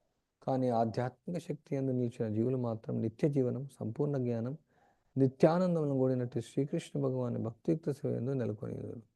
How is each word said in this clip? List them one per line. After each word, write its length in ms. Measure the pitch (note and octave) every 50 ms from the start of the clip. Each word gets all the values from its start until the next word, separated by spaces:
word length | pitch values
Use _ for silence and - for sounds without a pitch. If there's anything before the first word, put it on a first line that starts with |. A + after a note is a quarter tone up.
| _ _ _ _ _ _ _ _ -
కానీ 220 | C3+ C3 C3 B2+ B2
ఆధ్యాత్మిక 680 | A#2 A2+ A#2 A2 G#2+ A#2+ A#2+ B2+ - _ _ F#3 F3 E3
శక్తి 380 | - - D3+ - _ - C#3+
యందు 140 | C3+ C3+ C3
నిలిచిన 440 | B2+ B2 B2 A#2 - - A#2 A2 G#2
జీవులు 220 | A2 A2+ B2+ C3
మాత్రం 440 | B2+ A#2+ A#2 A2+ A2 - - B2 A#2
నిత్య 280 | A2 A2+ - - E3+ D3+
జీవనం, 400 | C#3+ C3+ B2+ B2 A#2+ B2 C#3 C3+ - -
సంపూర్ణ 360 | A#2 A2 A2+ - D3 D3 C#3+
జ్ఞానం, 400 | C3+ B2 A#2+ A#2 A2+ A2+ B2+ D#3 - _ _ _ _ _ _ _ _ _ _ _
నిత్యానందములను 760 | C3 C3+ C3 C3 - F3 D#3 E3+ F3+ F#3 F3+ E3+ D#3+ D3+ C#3+ C#3
కూడినట్టు 460 | C3 C3 C3 C3 B2+ B2 A#2+ - A#2
శ్రీకృష్ణ 600 | A2+ - - C#3 C#3+ - E3+ E3 - - - C#3+
భగవాని 380 | C#3 C3 C3 B2+ B2 A#2+ A#2 A2+
భక్తియుక్త 520 | G#2+ A2+ A2 - - E3+ E3 E3 - D#3
సేవ 260 | C3+ - - B2 A#2+
యందు 140 | A#2+ A#2 C3
నెలకొనియుందురు. 720 | C#3 C3 A2+ A2 A2 - - A2+ - - - G#2 - - - _ _